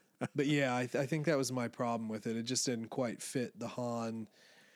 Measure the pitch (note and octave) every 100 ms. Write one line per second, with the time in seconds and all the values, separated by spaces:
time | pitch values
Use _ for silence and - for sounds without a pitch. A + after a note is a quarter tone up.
0 | - _ C3 C#3+ C#3+ D3 C3+ B2 B2 -
1 | C3+ D#3+ D3+ C#3+ B2+ B2+ A#2 - A#2+ A#2
2 | A2 A2 A#2 A2+ A#2 B2+ C3+ A#2 A2 -
3 | A#2+ - - C3+ A#2+ G#2 A#2 B2+ A#2+ A#2
4 | A2+ A2+ G#2 - - - -